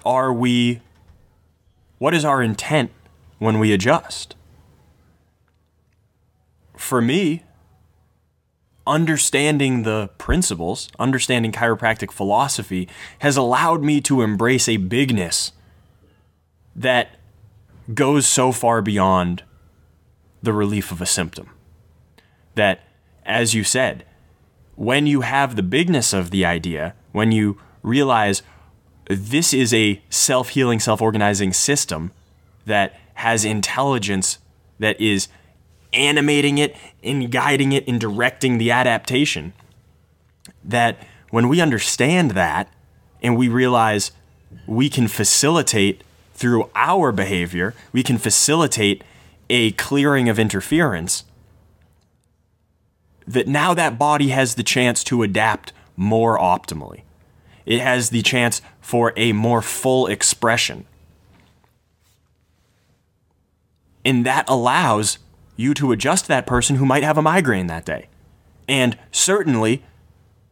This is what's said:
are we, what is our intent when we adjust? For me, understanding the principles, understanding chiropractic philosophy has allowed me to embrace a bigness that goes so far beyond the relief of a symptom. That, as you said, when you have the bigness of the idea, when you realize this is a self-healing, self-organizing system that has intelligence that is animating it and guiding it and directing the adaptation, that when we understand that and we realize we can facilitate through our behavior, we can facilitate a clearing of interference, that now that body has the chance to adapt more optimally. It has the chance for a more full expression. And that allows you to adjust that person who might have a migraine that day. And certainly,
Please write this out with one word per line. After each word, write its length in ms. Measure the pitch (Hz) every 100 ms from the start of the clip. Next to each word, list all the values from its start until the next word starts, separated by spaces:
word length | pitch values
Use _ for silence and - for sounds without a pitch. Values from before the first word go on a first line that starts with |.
| 113
are 260 | 131 131
we, 500 | 120 123 123 120 117 _ _ _ - _ _ _ _ _ _ _ -
what 160 | 135
is 100 | 170
our 180 | 151 135
intent 500 | 117 104 - 151 120 - _ _ - -
when 200 | 110 110
we 140 | 107
adjust? 600 | 101 110 151 - - - - _ _ _ _ _ _ _ _ _ _ _ _ _ _ _ _ _ _ _ _ _ _ _ -
For 240 | - 127
me, 420 | 113 165 180 170 _ _ _ _ _ _ _ _ _ _ _ _ _ _ -
understanding 960 | 151 165 147 - 139 147 147 135 127
the 260 | 110 107 101 -
principles, 720 | - 151 180 87 85 - - -
understanding 540 | 120 131 - 123 113
chiropractic 600 | 101 117 110 113 110 98
philosophy 760 | - 101 107 139 127 104 92 90 - - -
has 160 | 143 139
allowed 480 | 120 127 165 165
me 160 | 143 147
to 200 | - 135
embrace 480 | 110 101 117 123 117
a 80 | 110
bigness 720 | 92 120 139 110 85 - - - _ _ _ _ _ _ _ _ _ _ _ -
that 340 | 127 123 - - - _ - _ _ - -
goes 340 | 113 135 147 -
so 240 | - 131
far 300 | 123 120 117
beyond 600 | 104 101 95 92 90 87 - _ _ _ _ _ _ _ _ -
the 100 | 113
relief 380 | 104 104 104 -
of 100 | 85
a 40 | 87
symptom. 440 | - 82 - - - _ _ _ _ _ _ _ _ _ -
That, 260 | - 175 _ _ _ _ -
as 300 | 110 117 113
you 80 |
said, 420 | 98 127 123 - - _ _ _ _ _ _ -
when 320 | 107 139 147
you 140 | 143
have 340 | 113 135 139 110
the 80 |
bigness 500 | 92 123 175 151 -
of 160 | 98 87
the 160 | 95 87
idea, 480 | 85 87 78 82 - _
when 200 | 104 110
you 280 | 110 104 101 - _
realize 640 | - 131 135 117 104 98 - - _ _ _ _ -
this 480 | 98 101 139 170
is 200 | 135 123
a 280 | 117 107 98 -
self-healing, 680 | - - 131 123 139 127 113
self-organizing 720 | 117 107 110 107 104 98 98
system 600 | 92 - 143 - 80 85 _ _ _ _ _ 110
that 280 | 104 98 - _ -
has 280 | 117 113
intelligence 920 | 107 107 - - 139 127 101 98 - - _ _ _ -
that 220 | 107 -
is 260 | 107 98 - - _ _ _ _ -
animating 680 | 120 143 147 147 147 143 143
it 160 | 147 - - _
and 280 | - 139 123
guiding 400 | 123 143 143 135
it 160 | 139 135
and 120 | 120
directing 600 | 110 101 123 131 135 117
the 100 | 113
adaptation, 840 | 120 127 113 - 127 147 - - - _ _ _ _ _ _ _ _ - -
that 320 | 82 120 117 - - - -
when 160 | 117 120
we 120 | 165
understand 720 | 165 113 - - 127 180 151
that 400 | 95 85 78 101 _ _ _ _ _
and 120 | 123 117
we 120 | 123
realize 640 | 120 127 123 113 104 - - _ _ _ - -
we 200 | 113 139
can 160 | 135 110
facilitate 960 | - 110 - 143 165 131 110 98 - - _ _ -
through 340 | 123 117 98
our 380 | 98 139 190 143
behavior, 600 | 101 95 95 87 87 95 - -
we 100 | 123
can 160 | 123 120
facilitate 880 | 110 - - 156 151 - 101 101 - - - _ -
a 220 | 120 113
clearing 580 | 95 - 139 143 139 120
of 100 | 107
interference, 840 | 110 98 - 156 156 87 175 - - _ _ _ _ _ _ _ _ _ _ _ _ _ _ _ _ _ _ _ -
that 180 | 120 110
now 280 | 143 175
that 260 | 175 156 117
body 300 | 147 147 139
has 260 | 135 127 110
the 80 |
chance 400 | 110 135 123 117
to 180 | - 123
adapt 520 | 107 98 110 104 - - _ -
more 400 | 101 113 113 110
optimally. 640 | 90 92 - 80 55 50 - _ _ _ _ - -
It 160 | 117
has 300 | 127 127 113
the 100 | 120
chance 400 | 101 127 120 - - _
for 320 | - 120 117 -
a 160 | 117
more 280 | 107 117 117
full 460 | - - 131 131 120
expression. 800 | 101 - - 117 117 - - - _ _ _ _ _ _ _ _ _ _ _ _ _ _ _ _ _ _ _ _ _ _ _ _ _ _ _ _ _ _ _ 113
And 200 | 127 123
that 200 | 139 -
allows 720 | 127 123 147 156 107 107 - - _ - -
you 160 | 123
to 180 | 143 143
adjust 360 | 110 131 190 -
that 180 | 135 -
person 300 | 123 - 135
who 80 | 135
might 180 | 135
have 140 | 147 156
a 40 |
migraine 460 | 156 180 139 101 87
that 160 | 82
day. 240 | 82 71 - _ _ _ _ _ -
And 320 | 135 123 - -
certainly, 720 | - - 202 165 117 110 131 - _ _ _ _ _ _